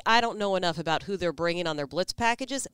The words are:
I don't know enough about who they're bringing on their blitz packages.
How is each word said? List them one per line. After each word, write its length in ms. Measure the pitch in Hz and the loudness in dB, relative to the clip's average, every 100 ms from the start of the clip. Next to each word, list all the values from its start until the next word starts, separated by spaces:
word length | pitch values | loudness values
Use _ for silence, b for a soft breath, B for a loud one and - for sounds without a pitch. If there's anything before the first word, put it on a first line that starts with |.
| - | 4
I 140 | 226 | 4
don't 180 | 233 220 | 4 0
know 200 | 202 190 | 0 2
enough 200 | 180 160 | 0 0
about 260 | 160 156 | 0 0
who 120 | - 196 | 0 -2
they're 160 | 175 | -2
bringing 340 | 147 170 170 170 | 0 0 0 -2
on 120 | 151 | -2
their 100 | 139 | -4
blitz 240 | 143 190 | -2 -2
packages. 560 | - 233 233 262 269 - | 0 0 0 -2 -6 -6